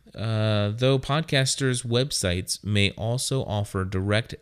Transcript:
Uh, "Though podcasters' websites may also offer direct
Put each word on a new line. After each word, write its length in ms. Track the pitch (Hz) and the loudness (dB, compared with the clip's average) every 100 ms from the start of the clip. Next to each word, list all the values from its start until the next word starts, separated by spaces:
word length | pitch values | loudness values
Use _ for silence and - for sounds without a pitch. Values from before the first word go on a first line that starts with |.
| - | -18
Uh, 580 | - - 110 110 104 104 110 | -8 -2 0 2 2 0 2
"Though 240 | 131 135 | 2 2
podcasters' 840 | - 147 160 143 131 - 135 123 120 | 2 -2 0 0 2 0 0 -2 0
websites 760 | 117 139 - 95 87 - - 98 | 0 0 0 0 0 -2 -6 0
may 260 | 104 101 | 4 4
also 540 | - 113 123 - 135 - | 2 -4 -2 -2 -2 -2
offer 400 | 104 104 98 95 | -2 -2 -2 -2
direct 500 | 95 98 104 120 - | -2 0 0 -2 -10